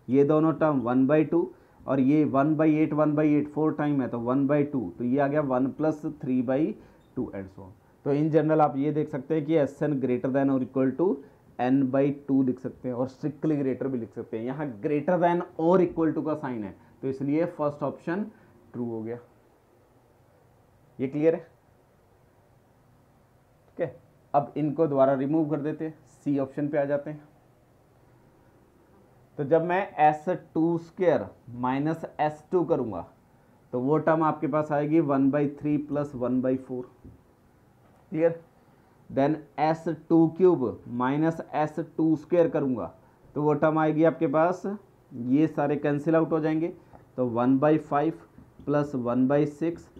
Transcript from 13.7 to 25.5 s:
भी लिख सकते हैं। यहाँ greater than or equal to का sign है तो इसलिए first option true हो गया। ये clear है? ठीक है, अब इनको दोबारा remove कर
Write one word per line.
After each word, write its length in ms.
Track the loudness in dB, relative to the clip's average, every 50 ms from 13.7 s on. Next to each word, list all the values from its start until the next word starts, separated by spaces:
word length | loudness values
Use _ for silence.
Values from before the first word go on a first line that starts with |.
| -2 -2 -4
भी 100 | -4 -4
लिख 160 | -4 -6 -8 -10
सकते 240 | -12 -10 -8 -8
हैं। 80 | -8 -6
यहाँ 220 | -6 -6 -6 -8 -8 -8 -6
greater 380 | -4 -2 -2 -2 0 0 0 2
than 220 | 2 2 2 0 -4 -6 -6 0
or 180 | 2 4 4 4
equal 320 | 4 2 0 0 -2 0 0
to 120 | -2 -4
का 100 | -4 -4
sign 280 | -6 -6 -8 -8 -8 -8
है 120 | -10 -12 -16 -20 -20 _ -10
तो 60 | -8
इसलिए 380 | -8 -6 -6 -4 -2 -2 -2 -2 -2 -4
first 260 | -4 -4 -4 -4 -4 -6
option 420 | -6 -6 -8 -8 -6 -4 -4 -6 -8 -12 -20 -20 _ _ _ _ -14 -10
true 120 | -8 -8
हो 160 | -6 -6 -8 -8
गया। 140 | -8 -10 -12 -14 -20 _ _ _ _ _ _ _ _ _ _ _ _ _ _ _ _ _ _ _ _ _ _ _ _ _ _ _ _ _ _ _ _ _ -6
ये 80 | -6
clear 280 | -4 -2 2 2 2 2
है? 40 | 0 -2 -10 _ _ _ _ _ _ _ _ _ _ _ _ _ _ _ _ _ _ _ _ _ _ _ _ _ _ _ _ _ _ _ _ _ _ _ _ _ _ _ _ _ _ _
ठीक 120 | _ _ -6
है, 160 | -6 -6 -8 -12 _ _ _ _ _ _ -2
अब 200 | -2 -2 -2 -4
इनको 300 | -4 -2 -2 0 0 0
दोबारा 260 | 2 4 4 4 4 4
remove 340 | 2 0 0 0 0 0
कर 100 | 0